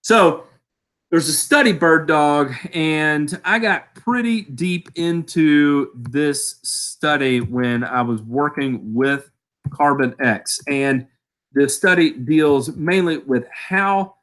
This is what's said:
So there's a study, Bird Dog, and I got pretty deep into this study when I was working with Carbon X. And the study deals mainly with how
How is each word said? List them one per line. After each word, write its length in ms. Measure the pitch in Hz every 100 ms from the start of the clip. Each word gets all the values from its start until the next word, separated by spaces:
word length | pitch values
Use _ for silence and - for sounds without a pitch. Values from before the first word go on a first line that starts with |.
So 420 | - 220 175 - - _ _ _ _ _ _
there's 160 | 165 151
a 40 |
study, 400 | 151 - 294 254
Bird 360 | 160 165 160 156
Dog, 440 | 156 147 147 139 127 -
and 680 | 170 156 156 156 151 147 185
I 160 | 180 220
got 340 | 220 180 -
pretty 480 | - - 240 233 226
deep 460 | 196 127 180 175 - -
into 960 | 170 170 165 170 156 147 147 143 131
this 640 | 123 120 139 147 143 - -
study 760 | - - - - 151 147 135 123
when 440 | 117 123 123 120
I 180 | 104 123
was 180 | 120 110
working 720 | 113 127 147 147 139 120 110
with 380 | 113 135 139 - _ _ _ -
Carbon 460 | 143 147 139 127 -
X. 420 | 131 104 - - 143
And 400 | 139 139 135 - _ _ _ _
the 160 | 135 139
study 420 | - 190 175 160
deals 640 | - 123 156 151 139 131
mainly 440 | 131 156 190 175 160
with 280 | 139 123 -
how 680 | - - 190 196 196 190 _